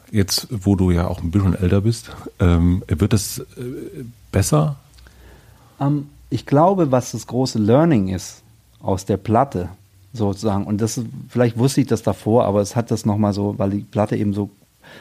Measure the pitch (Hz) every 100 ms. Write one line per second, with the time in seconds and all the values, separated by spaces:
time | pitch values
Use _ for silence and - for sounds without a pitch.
0 | - 107 92 - - 113 98 95 92 85
1 | 92 87 85 101 95 87 90 98 110 117
2 | - - - - 90 85 87 92 - 82
3 | - 104 - - - - 123 139 - 151
4 | 120 - - - - 151 151 139 _ -
5 | - - - - - - - - 139 147
6 | 143 - - 120 - 139 175 196 147 127
7 | - 117 - 120 131 110 107 131 170 123
8 | 92 95 - - _ _ _ _ - 95
9 | - 98 - 110 139 90 85 - _ _
10 | _ 117 101 95 107 98 98 104 110 -
11 | 113 135 - 120 120 110 135 147 123 113
12 | - 95 107 110 98 101 98 120 113 113
13 | 110 104 104 98 101 107 101 101 - 110
14 | 107 107 104 101 101 - _ _ - -